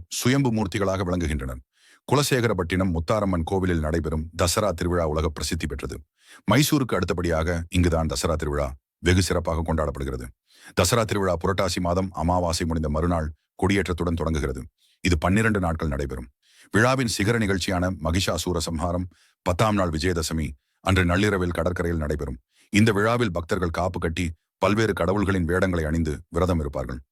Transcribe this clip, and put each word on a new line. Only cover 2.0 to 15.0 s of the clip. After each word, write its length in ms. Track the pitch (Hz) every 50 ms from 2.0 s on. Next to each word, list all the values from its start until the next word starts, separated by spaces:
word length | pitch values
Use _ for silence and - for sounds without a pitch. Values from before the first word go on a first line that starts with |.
| _ -
குலசேகரப்பட்டினம் 840 | - 147 143 - 143 127 117 113 104 90 90 82 95 92 95 95 85
முத்தாரம்மன் 520 | 82 80 - 113 107 101 98 95 82 82 -
கோவிலில் 340 | 98 95 92 90 87 82 76
நடைபெறும் 400 | 76 80 85 76 78 78 78 80 82 - 85
தசரா 300 | 95 87 - 110 107 98
திருவிழா 340 | 82 80 87 87 87 87 82 78
உலக 180 | 76 80 80 80
பிரசித்தி 360 | 73 73 76 - 87 80 80 73
பெற்றது. 280 | 71 69 67 64 - - - _ _ _ _ - - - _ -
மைசூருக்கு 480 | 104 135 156 - 160 143 131 107 113 92
அடுத்தபடியாக 600 | 92 87 98 87 87 85 80 80 80 87 87 82 82 -
இங்குதான் 400 | - 90 85 87 82 80 80 76
தசரா 240 | 69 - - 85 78
திருவிழா 320 | 73 76 73 71 73 71 65 67 - _ _ _ _ -
வெகு 200 | 85 90 95 90
சிறப்பாக 400 | - 87 85 82 85 80 82 82
கொண்டாடப்படுகிறது. 600 | 80 80 80 76 71 60 67 69 67 65 64 - - - _ _ _ _ _ - - -
தசரா 280 | - 92 92 120 117 110
திருவிழா 280 | 110 101 101 95 92 87
புரட்டாசி 460 | 85 - 92 98 98 98 92 - 98
மாதம் 280 | 87 87 87 92 95 95 -
அமாவாசை 520 | - 76 85 87 90 87 85 80 - 90
முடிந்த 240 | 80 80 82 76 73
மறுநாள் 380 | 73 78 82 87 87 82 78 78 78 - _ _ _ -
கொடியேற்றத்துடன் 600 | 95 95 98 98 87 90 87 - 87 87 85 80
தொடங்குகிறது. 400 | 82 78 80 73 69 69 65 65 62 - _ _ _ _ _ _